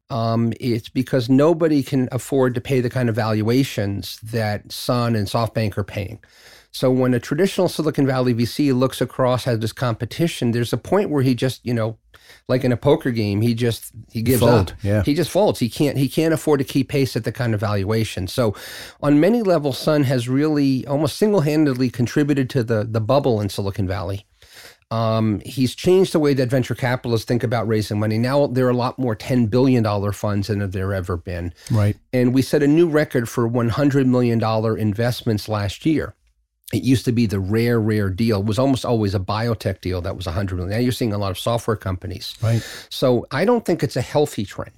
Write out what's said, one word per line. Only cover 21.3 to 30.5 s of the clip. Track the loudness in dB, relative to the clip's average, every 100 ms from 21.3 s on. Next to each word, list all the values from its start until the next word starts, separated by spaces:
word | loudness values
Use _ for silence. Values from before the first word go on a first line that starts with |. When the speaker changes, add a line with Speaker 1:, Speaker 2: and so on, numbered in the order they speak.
| 4 2 2 2 2 -2
Speaker 1:
contributed | 0 -2 0 2 0 0
to | -2
the, | 0 -2
the | 0 -2
bubble | 2 2 2 0
in | 0
Silicon | -4 -4 -4 -4
Valley. | -4 -6 -8 -12 _ -20 -20 -20 -20 _
Um, | -2 0 2 2 -2 -4
he's | -2 -2
changed | 0 2 4 4
the | 2
way | 2
that | 2 2
venture | 0 -2
capitalists | -2 -2 -2 0 -2 0
think | -2
about | 0 -2 0
raising | 0 0 -2
money. | 0 0
Now | 0 2 2
there | 2 2
are |
a |
lot | 2 -2 -2
more | -4
ten | -4 -2 0 2
billion | 4 4 4
dollar | 2 0 -2
funds | -4 -2 -2
than | -2